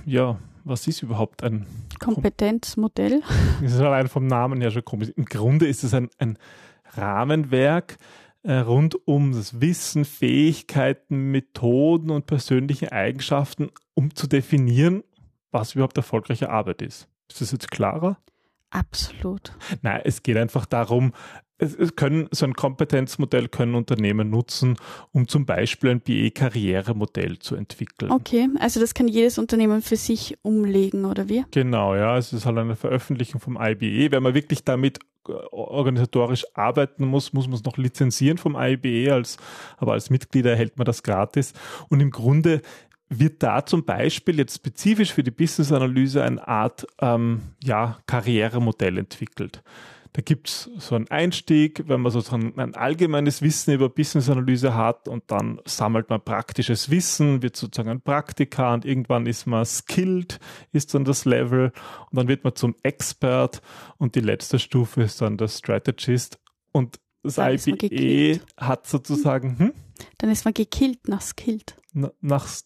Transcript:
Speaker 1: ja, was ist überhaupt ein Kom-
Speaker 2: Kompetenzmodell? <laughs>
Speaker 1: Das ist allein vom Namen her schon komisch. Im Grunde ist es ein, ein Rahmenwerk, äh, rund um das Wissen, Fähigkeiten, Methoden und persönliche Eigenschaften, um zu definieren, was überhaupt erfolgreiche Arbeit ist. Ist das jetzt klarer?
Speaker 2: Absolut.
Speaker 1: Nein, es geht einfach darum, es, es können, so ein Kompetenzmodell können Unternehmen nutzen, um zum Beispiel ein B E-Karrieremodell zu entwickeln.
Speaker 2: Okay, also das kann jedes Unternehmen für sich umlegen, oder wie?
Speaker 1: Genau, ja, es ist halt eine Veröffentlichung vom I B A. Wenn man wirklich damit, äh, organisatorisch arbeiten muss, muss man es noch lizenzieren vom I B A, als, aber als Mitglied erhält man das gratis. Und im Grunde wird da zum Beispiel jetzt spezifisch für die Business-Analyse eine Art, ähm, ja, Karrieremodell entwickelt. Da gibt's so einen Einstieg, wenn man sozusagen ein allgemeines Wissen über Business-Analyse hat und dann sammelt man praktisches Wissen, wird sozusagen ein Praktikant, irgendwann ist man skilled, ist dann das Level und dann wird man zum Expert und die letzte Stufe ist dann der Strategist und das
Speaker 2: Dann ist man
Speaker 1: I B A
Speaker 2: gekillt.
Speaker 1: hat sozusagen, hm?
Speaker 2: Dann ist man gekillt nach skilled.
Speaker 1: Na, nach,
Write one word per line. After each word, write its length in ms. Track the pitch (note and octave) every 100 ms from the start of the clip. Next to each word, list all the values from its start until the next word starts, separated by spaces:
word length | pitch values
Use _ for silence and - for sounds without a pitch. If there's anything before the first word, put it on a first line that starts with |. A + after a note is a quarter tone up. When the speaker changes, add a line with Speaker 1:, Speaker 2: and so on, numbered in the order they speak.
| D3
Speaker 1:
ja, 340 | B2+ B2 G#2 - -
was 240 | D3 B2 -
ist 140 | -
überhaupt 420 | A#2 A2 A2 -
ein 220 | A#2+ A2 G2+ - - -
Kom- 140 | A#3
Speaker 2:
Kompetenzmodell? 1120 | G#3+ - - G#3 A3+ - A3 G#3+ - G3+ C#4+ -
<laughs> 40 | - - -
Speaker 1:
Das 120 | C3
ist 60 | B2
allein 280 | C#3+ C3 C3
vom 180 | C3+ C3
Namen 340 | B2 B2+ C3
her 100 | A#2
schon 120 | A#2 -
komisch. 240 | G#2 A2 E3
Im 100 | A#2
Grunde 420 | G#2 A#2 D#3 D3+
ist 160 | C3
es 100 | B2+
ein, 160 | B2+ B2 -
ein 220 | A#2+ G#2+ - - - _ _
Rahmenwerk, 1040 | G#2 G2+ G2+ C3+ D#3 C3+ C3 C#3 E3+ - - - - - _
äh, 120 | G3+
rund 420 | C3 A#2 C3 D#3+ - -
um 260 | C#3+ C#3
das 280 | A#2 G2+ A#2
Wissen, 420 | D#3+ F3 - D3+
Fähigkeiten, 1300 | C#3+ - B2 C3+ D#3 D3 - C#3 C3 C3+ - C#3 C3+
Methoden 800 | C3+ - - A#2+ B2+ D#3 E3+ D#3+
und 160 | D3 -
persönliche 640 | C#3+ - B2+ C#3+ C#3 D#3
Eigenschaften, 800 | G#2+ G#2+ C3+ - C#3+ C#3+ - D3 - _
um 220 | - D3 -
zu 100 | C#3
definieren, 760 | C#3 - C#3+ B2 B2 E3 G3 - _ _ _ _
was 240 | A#2 A2 C3+
überhaupt 220 | C3 C#3+
erfolgreiche 520 | - A2+ - A#2 -
Arbeit 320 | A2 F#2+ -
ist. 260 | - - - _ -
Ist 120 | -
das 100 | A2
jetzt 180 | C3+ -
klarer? 480 | - G2 D#3+ F3+ G3 _ _ _ _ _
Speaker 2:
Absolut. 800 | F#3 - - - - F#3 G3 - - - -
Speaker 1:
Nein, 200 | G#2+ - -
es 180 | -
geht 140 | - A2+
einfach 280 | A#2 B2+ -
darum, 460 | A#2+ A2 B2 C3 - - - _ -
es, 180 | D3+ -
es 200 | E3+ -
können, 320 | C#3+ D#3+ D#3
so 140 | - C3+
ein 80 | -
Kompetenzmodell 920 | C3+ C3 D3+ C#3 C3 - C3+ B2 A#2+
können 260 | - A#2+ A#2+
Unternehmen 540 | - A2+ G2+ G#2+ G#2+
nutzen, 480 | A2+ - - B2+ A#2+ - - -
um 160 | C#3 A#2+
zum 180 | D3 B2+
Beispiel 460 | F2+ A#2+ - B2+
ein 80 | A#2+
B 280 | - G#2+ A2
E-Karrieremodell 1120 | - C3 A#2 G2 F#2 G2+ G#2+ G#2 G2 F#2 F2
zu 180 | - G2+
entwickeln. 560 | G2+ - G#2 - -
Speaker 2:
Okay, 360 | B3+ - A#3 C4 C#4
also 200 | A#3+ A3+
das 140 | A#3
kann 140 | - A#3+
jedes 280 | A3 A#3+ A3+
Unternehmen 440 | A3+ A3+ G#3+ G#3+
für 160 | - A3+
sich 400 | - A3 - -
umlegen, 640 | G#3 G#3+ G3+ G3 G3 G3 G3
oder 220 | G3 G3
wie? 140 | A#3 -
Speaker 1:
Genau, 440 | C#3 B2+ A2+ G2 G2
ja, 220 | A2 B2
es 160 | A#2
ist 120 | A2+ A#2+
halt 120 | A2+
eine 180 | A2+ A2+
Veröffentlichung 640 | - C3 - B2+ B2+ B2
vom 180 | C3 A2+
I 140 | A2 G#2+
B 320 | A2 A2 D3
A. 40 |
Wenn 120 | C#3
man 100 | C3
wirklich 300 | C#3 - D3
damit, 360 | - B2+ C3+ - _ _ -
äh, 60 | - -
organisatorisch 960 | G#2+ - C#3 C3 B2 B2 B2 A#2+ B2+ - -
arbeiten 500 | A2+ C#3+ C#3 - C3
muss, 280 | C#3 -
muss 140 | C3+ B2+
man 80 | A#2+
es 80 |
noch 140 | A2 -
lizenzieren 600 | B2 - C3 - C#3 F3
vom 180 | D#3 C3
I 200 | B2+ C3
B 340 | C3 A#2 C#3
A, 40 | B2+
als, 220 | A2+ - - - - -
aber 140 | A#2
als 180 | A2 -
Mitglied 360 | C3 - C3+ A#2+
erhält 320 | A#2 A2+ -
man 80 | A2+
das 180 | -
gratis. 500 | - F#2+ A2 C#3+ - - - - -
Und 100 | C#3+
im 100 | C#3+
Grunde 520 | A2+ A#2 D3+ E3+ D3+ - - _ _ -
wird 300 | A#2 D3+ -
da 220 | A#2+ A2+ -
zum 180 | E3+
Beispiel 540 | D3+ F#2 C#3+ - - D3+
jetzt 160 | B2+ -
spezifisch 580 | B2 - G3+ G#3+ G3+
für 80 | -
die 100 | B2
Business-Analyse 920 | - E3 - C#3+ C#3 C3 C3 C3+ C#3
eine 240 | B2 A#2+ -
Art, 400 | A2 A#2 - - -
ähm, 400 | B2 A#2 A#2 A2+ - -
ja, 380 | C3 G#2+ A#2 - -
Karrieremodell 920 | B2 A2 A2 A2 A#2+ A#2 - F#2 F#2
entwickelt. 640 | G2 - A2 - G2 - - - - - -
Da 80 | C3
gibt's 480 | - D3+ - - A#3+ A3
so 180 | - A#2
einen 140 | A2
Einstieg, 720 | D3+ F3+ F3 - D3+ D3+ D3+ D#3
wenn 140 | B2+
man 100 | B2
sozusagen 440 | A#2 - A#2 A2+ C3
ein 160 | A#2+ -
allgemeines 640 | C#3 D#3+ E3+ C#3+ C#3+ -
Wissen 320 | D3 D3 -
über 160 | C3+ B2+
Business-Analyse 840 | - C#3+ D3+ B2+ C3 B2+ B2 C3 A2+
hat 340 | A2+ - -
und 140 | A#2+ -
dann 320 | G2+ A2+ A2 -
sammelt 440 | - A2 A2+ -
man 120 | A2
praktisches 680 | - G#2 - - B2 A2+ C3+
Wissen, 520 | F3+ F3 - D3 C3
wird 160 | B2 -
sozusagen 320 | A2 - A2+
ein 120 | B2
Praktikant, 840 | - D3 - - C3+ - B2+ A#2+ C#3
irgendwann 400 | C3 A#2 A#2+ A#2
ist 200 | A2+ B2
man 200 | A2+ A2+
skilled, 760 | - - - F#3 F3+ F3 - - - -
ist 220 | D3+ -
dann 100 | C#3
das 200 | C3+ C3+ C3
Level 480 | B2 B2 B2+ B2+ - - - -
und 60 | B2+
dann 100 | B2
wird 160 | C#3 B2+
man 100 | -
zum 200 | A#2+ -
Expert 800 | C#3 - - - C3 B2+ C3 - - - - -
und 180 | B2+ B2
die 60 |
letzte 360 | G#2+ G#2 - B2+
Stufe 460 | - B2+ A#2 B2
ist 180 | A2 -
dann 160 | A2 G#2+
der 100 | G#2+
Strategist 920 | - - G#2 - - - B2 - - _ _ _
und 280 | C#3+ B2 - _ _
das 120 | C#3+ C#3
Speaker 2:
Dann 180 | C3
ist 140 | C3+ D3
man 80 | -
Speaker 1:
I 20 |
B 80 | G#3
A 40 |
Speaker 2:
gekillt. 560 | C3+ C3+ C#3 D3+ E3+ - -
Speaker 1:
hat 300 | B2+ B2+ -
sozusagen, 720 | C#3 - D3 D3 C3 C3 B2
hm? 140 | G#3+ - - - - -
Speaker 2:
Dann 120 | A3
ist 140 | G#3+
man 100 | A3 -
gekillt 520 | - - C4+ A#3+ -
nach 140 | G3
skilled. 540 | - - A#3 G#3+ - - _
Speaker 1:
Na, 180 | D3 C#3 -
nach, 280 | C#3+ C#3 - -